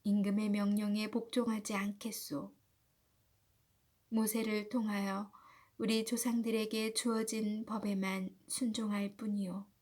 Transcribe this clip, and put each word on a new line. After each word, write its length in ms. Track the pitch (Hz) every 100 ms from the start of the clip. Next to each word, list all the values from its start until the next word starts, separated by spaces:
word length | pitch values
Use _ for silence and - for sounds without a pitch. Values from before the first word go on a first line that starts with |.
임금의 460 | 208 208 202 202 214
명령에 640 | 208 202 208 208 214 220
복종하지 640 | 233 - 254 233 220 - 202
않겠소. 760 | 202 202 226 - - 143 196 - _ _ _ _ _ _ _ _ _ _ _ _ _ _ -
모세를 600 | 220 214 226 220 214 208
통하여 600 | 254 214 202 196 196 202 - - - - -
우리 260 | 220 220
조상들에게 920 | 220 233 254 233 226 220 214 220 220
주어진 680 | 226 240 220 220 220 214 214
법에만 720 | 220 220 202 196 190 190 185 - -
순종할 680 | - 247 220 220 208 202 -
뿐이오. 480 | 214 202 190 185 196 _